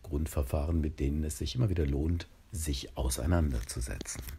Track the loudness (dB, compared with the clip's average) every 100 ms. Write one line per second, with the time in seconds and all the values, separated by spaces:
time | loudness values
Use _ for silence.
0 | -4 -2 0 0 0 0 2 2 2 0
1 | 0 2 -2 -2 -4 2 2 4 2 2
2 | 2 0 -4 -16 -10 -4 -2 -2 -4 -2
3 | 0 0 4 4 4 0 -4 -6 -4 -6
4 | -6 -8 -10